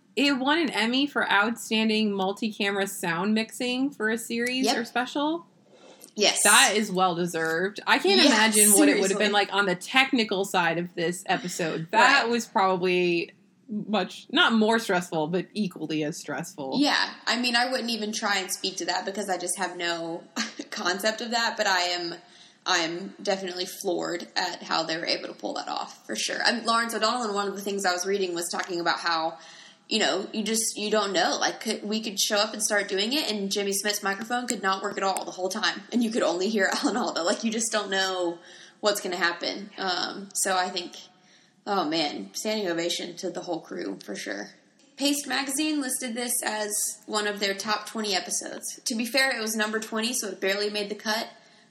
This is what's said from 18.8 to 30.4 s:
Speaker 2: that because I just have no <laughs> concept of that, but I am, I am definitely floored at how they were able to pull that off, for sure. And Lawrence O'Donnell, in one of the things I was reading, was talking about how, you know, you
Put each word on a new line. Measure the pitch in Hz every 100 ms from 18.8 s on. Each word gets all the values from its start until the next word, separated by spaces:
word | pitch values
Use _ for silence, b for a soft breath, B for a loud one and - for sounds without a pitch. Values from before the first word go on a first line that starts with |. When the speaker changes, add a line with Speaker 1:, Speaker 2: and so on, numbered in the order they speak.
Speaker 2:
that | 175 180
because | 190 196 196
I | 180
just | 175 -
have | 180 175
no | 170 170 165 170 - -
<laughs> | - - -
concept | - 180 190 214 220
of | 240
that, | 233 226 202
but | 208
I | 185
am, | 180 175 170 170 B B B B -
I | 180
am | 165 170 196 -
definitely | 196 196 196 175 180
floored | - 190 170 165 170 - -
at | 180 165
how | 190 165
they | 165 160
were | -
able | 147 -
to |
pull | - 202
that | - -
off, | - - - -
for |
sure. | 214 - 185 -
And | 233
Lawrence | 220 226 226
O'Donnell, | 220 220 247 220
in |
one | 202 202
of | 196
the |
things | 208 196
I | 190
was | 180 190
reading, | 196 185
was | 170 175
talking | 185 180 175
about | 170 -
how, | 170 165 160 - B B B B _
you | 214
know, | 151 165 214
you | 220